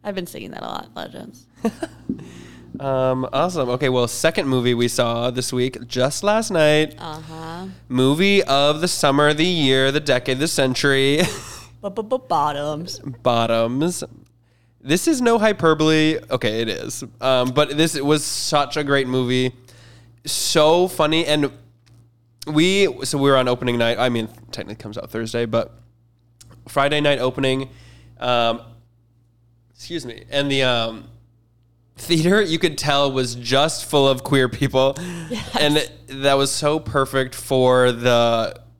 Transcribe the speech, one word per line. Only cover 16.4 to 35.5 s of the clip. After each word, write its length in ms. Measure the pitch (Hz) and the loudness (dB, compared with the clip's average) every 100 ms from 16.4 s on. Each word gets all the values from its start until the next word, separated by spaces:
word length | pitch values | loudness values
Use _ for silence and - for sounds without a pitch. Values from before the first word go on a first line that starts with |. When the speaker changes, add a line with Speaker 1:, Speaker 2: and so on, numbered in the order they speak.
| 113 113 | -2 -2
Speaker 2:
it 80 | 113 | -4
is. 340 | 95 110 - 120 - | -4 -8 -10 -14 -4
Um, 300 | 131 131 127 | 0 2 2
but 200 | 127 147 147 | 0 0 2
this, 160 | 160 | 0
it 100 | 151 | 0
was 180 | 143 151 | 2 0
such 540 | - - - 147 139 156 | 0 -6 -2 0 0 -2
a 80 | |
great 220 | 143 139 131 | 0 0 2
movie. 440 | 127 123 127 127 - - - - - - _ - | 0 0 0 0 -4 -20 -20 -20 -20 -20 _ -8
So 600 | - - 156 151 175 180 | -4 0 4 6 4 2
funny. 380 | 180 151 160 | 0 0 0
And 260 | 160 151 143 - - _ _ - _ _ _ _ - | 0 0 -2 -6 -20 _ _ -20 _ _ _ _ -4
we, 420 | 151 175 196 190 120 131 | 2 2 4 2 0 -6
so 100 | 147 | 0
we 140 | 139 | 4
were 80 | 135 | 4
on 100 | 127 | 2
opening 300 | 123 123 120 | 0 0 0
night. 200 | 117 113 | 0 2
I 120 | 127 | 0
mean, 180 | 117 110 - - | 0 -4 -12 -16
technically 300 | - - 107 | -12 -12 -14
comes 160 | 107 104 | -12 -12
out 100 | - | -10
Thursday, 360 | 113 113 117 117 | -8 -6 -4 -2
but 260 | 117 - - _ _ _ _ _ _ - - - | -2 -2 -12 _ _ _ _ _ _ -20 -20 -6
Friday 320 | - 143 147 | 0 0 2
night 200 | 147 139 | 2 2
opening. 500 | 127 127 135 131 135 - - - - - | 0 0 -2 -2 -6 -14 -20 -20 -20 -8
Um, 400 | 123 120 117 117 - - _ _ _ _ _ _ _ _ _ | -2 0 0 -2 -8 -20 _ _ _ _ _ _ _ _ _
excuse 340 | _ - 170 | _ -10 -10
me. 200 | 127 110 117 | -10 -14 -4
And 200 | 135 143 | -2 0
the, 140 | 135 | 2
um, 400 | 131 120 113 113 - - _ _ _ _ _ _ _ - | 2 2 -2 -8 -16 -20 _ _ _ _ _ _ _ -18
theater, 440 | - 165 160 202 | -2 2 4 2
you 160 | 196 160 | 2 0
could 180 | 175 147 | -2 -2
tell, 340 | 143 139 139 | 0 2 2
was 240 | 131 127 117 | 0 -4 -6
just 500 | 120 135 156 - - | 0 2 2 -2 0
full 180 | 147 139 | 2 4
of 160 | 131 | 2
queer 280 | - 139 127 | 0 2 2
people. 440 | - 139 131 131 139 180 170 170 | 0 0 2 2 0 -10 -12 -8
Speaker 1:
Yes. 260 | 233 - | -8 -6